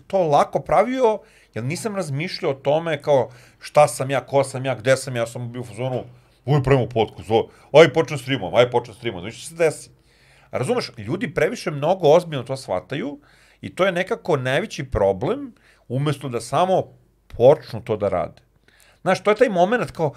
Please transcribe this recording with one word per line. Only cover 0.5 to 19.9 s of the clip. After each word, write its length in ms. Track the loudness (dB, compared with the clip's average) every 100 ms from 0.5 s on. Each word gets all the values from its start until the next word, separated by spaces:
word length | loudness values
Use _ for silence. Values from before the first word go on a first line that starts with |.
| -2
pravio, 600 | 0 2 2 2 2 0 -6 _ _
jer 100 | -10
nisam 320 | -6 -6 -6 -6
razmišljao 560 | -6 -4 -6 -4 -4
o 40 | -2
tome 460 | 0 0 0 -4
kao 280 | 2 2 2 -6 -20 _
šta 280 | -2 2 2
sam 220 | 2 -4
ja, 120 | -4
ko 220 | 0 0
sam 220 | 0 -2 -6
ja, 100 | -2
gde 220 | 0 0
sam 180 | 0 -6
ja, 60 |
ja 60 | -6
sam 240 | -6 -12
bio 100 | -12
u 40 | -12
fazonu, 380 | -8 -6 -6 -8 -16 _ _ 0
„Uj, 180 | 2
pravimo 220 | 4 2 2
podcast, 420 | 0 0 -2 0
o, 180 | 0 0 -6 _
aj 160 | 6 8
počnem 300 | 6 -2 -4
streamom, 360 | -6 -4 0 2
aj 160 | 2
počnem 240 | 2 -4 -8
streamom, 280 | -8 -8 -10
da 60 |
se 240 | -14 -12 -2
desi.” 340 | -2 -2 -12 _ _ _ _ _ _
Razumeš, 400 | -6 -4 -4 -6 -10
ljudi 360 | -8 -6 -6
previše 380 | -2 -2 -2 -8
mnogo 360 | -4 -2 0 4
ozbiljno 340 | 4 4 -6
to 140 | -8 -10
shvataju 600 | -6 -6 -6 -8 -8 -12 _ _ _ _
i 80 | -10
to 160 | -2 -2
je 60 |
nekako 460 | 0 -4 -6 -2 -2
najveći 460 | -2 -4 -4 -10 -8
problem, 680 | -2 0 0 -4 -6 -8 -18 _ _ -8
umesto 420 | -4 -4 -4 -6
da 120 | -8
samo 420 | -4 0 2 0 -2 -10 _ _ _
počnu 520 | 4 6 6 2 -10
to 160 | -6 -4
da 120 | -2
rade. 320 | -2 -4 -10 _ _ _ _ _ _
Znaš, 220 | -2 0
to 80 | 2
je 40 | 2
taj 140 | 2
moment 420 | 4 2 2 -2